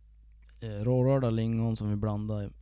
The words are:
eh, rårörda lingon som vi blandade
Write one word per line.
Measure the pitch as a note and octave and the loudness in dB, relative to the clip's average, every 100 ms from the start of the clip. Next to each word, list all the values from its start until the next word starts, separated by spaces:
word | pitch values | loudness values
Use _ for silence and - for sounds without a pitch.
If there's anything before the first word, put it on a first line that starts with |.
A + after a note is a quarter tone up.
| - - - - - - | -20 -20 -20 -20 -20 -14
eh, | A2+ | -10
rårörda | G#2 A2+ B2+ B2+ C3+ B2 | -4 0 2 4 4 2
lingon | A2+ A2+ A2+ A2+ A2 | 2 0 0 0 -2
som | G#2 | -2
vi | G#2 | -2
blandade | G#2+ G#2 G#2+ G#2+ G2+ - | -2 -2 -4 -6 -6 -12